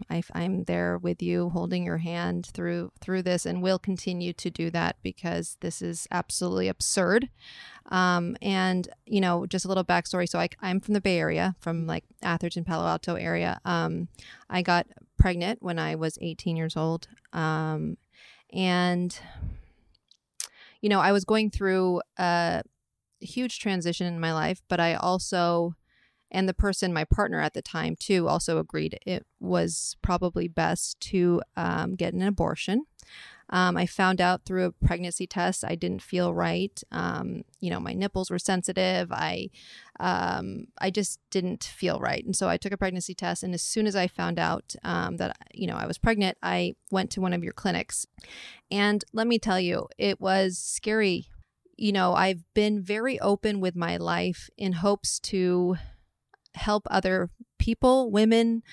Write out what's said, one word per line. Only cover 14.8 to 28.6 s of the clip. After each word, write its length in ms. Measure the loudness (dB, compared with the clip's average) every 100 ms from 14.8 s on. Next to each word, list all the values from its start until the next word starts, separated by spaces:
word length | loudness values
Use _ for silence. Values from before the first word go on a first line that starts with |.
| 0 -8 0 4
pregnant 440 | 4 2 -2 -4
when 160 | -4 -4
I 160 | -2
was 240 | -2 -4 -4
eighteen 360 | -6 -6 -4 -2
years 200 | -2 -2
old. 320 | -2 -2 -6 -20 _
Um, 640 | -4 -2 0 -2 -4 -4 -8 _ _ -20 -20 _
and, 640 | -2 2 2 2 2 -2 -6 -14 -10 -10 -10 -16 _ _ _ _ _ _ -12 -12 -12 -20 -2
you 80 | 2
know, 120 | 6
I 120 | 6
was 120 | 6
going 260 | 4 2 2
through 520 | 0 2 4 4 2 -2 -2
a 440 | 0 2 2 0 -4 _ _ _ _ _
huge 380 | -10 -4 -4 -2
transition 480 | -2 0 0 -2 -2
in 140 | -2
my 120 | 0
life, 300 | 0 0 -2 -2
but 120 | 2
I 140 | 2
also, 800 | 2 0 0 0 2 2 2 0 -4 _ _ _ _ _
and 180 | 0 0
the 60 |
person, 380 | 2 2 2 0
my 120 | 0
partner 360 | 2 2 2 0
at 140 | -2
the 80 | -2
time 340 | -6 -4 -2 -2
too, 320 | 2 4 4
also 300 | 2 2
agreed 400 | 0